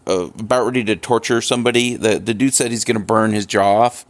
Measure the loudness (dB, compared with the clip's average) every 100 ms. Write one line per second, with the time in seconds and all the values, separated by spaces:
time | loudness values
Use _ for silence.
0 | -4 -2 -4 -10 -4 -2 0 -2 -2 -4
1 | 0 -2 2 0 0 0 2 2 0 0
2 | 0 0 -2 0 0 2 0 -2 -2 -2
3 | 0 0 2 0 -2 2 4 4 2 0